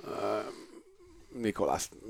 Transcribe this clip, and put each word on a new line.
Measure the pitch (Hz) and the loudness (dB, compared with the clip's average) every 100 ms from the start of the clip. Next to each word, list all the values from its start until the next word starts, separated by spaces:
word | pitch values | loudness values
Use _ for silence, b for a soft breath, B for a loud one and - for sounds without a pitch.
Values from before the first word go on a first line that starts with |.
| - | -8
ö, | - 104 104 - - - - - - - - - 123 | -2 0 0 -2 -8 -14 -18 -20 -20 -20 -20 -12 0
Nikolászt | 110 - 78 67 - - | 2 4 4 4 0 -10